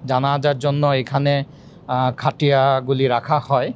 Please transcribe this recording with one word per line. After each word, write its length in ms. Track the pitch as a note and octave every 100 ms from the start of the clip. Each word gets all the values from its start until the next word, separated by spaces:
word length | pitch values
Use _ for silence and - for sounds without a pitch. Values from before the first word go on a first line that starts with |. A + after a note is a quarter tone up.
| B2+
জানাজার 520 | B2+ C#3 C#3+ D3 C3+
জন্য 280 | C#3+ C#3+ D3
এখানে, 580 | C3+ A#2+ C#3 C#3+ C#3 C#3 - - - -
আহ, 240 | B2+ B2+ B2+
খাটিয়াগুলি 880 | D3+ - D3 C3+ C3+ C3+ B2+ C3 C3
রাখা 320 | A#2+ - D3+
হয়। 340 | - C#3 D#3